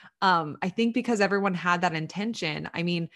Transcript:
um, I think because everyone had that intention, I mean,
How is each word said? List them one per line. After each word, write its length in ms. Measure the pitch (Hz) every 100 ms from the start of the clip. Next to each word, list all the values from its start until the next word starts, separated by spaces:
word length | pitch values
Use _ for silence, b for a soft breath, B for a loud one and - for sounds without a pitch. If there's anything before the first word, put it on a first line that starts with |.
| B -
um, 360 | 190 170 151 -
I 80 | 185
think 240 | 220 233
because 260 | 240 233 214
everyone 360 | 196 196 196 175
had 260 | 175 175
that 140 | 180 160
intention, 720 | 160 180 220 226 160 151 156 165
I 80 |
mean, 260 | 175 170 165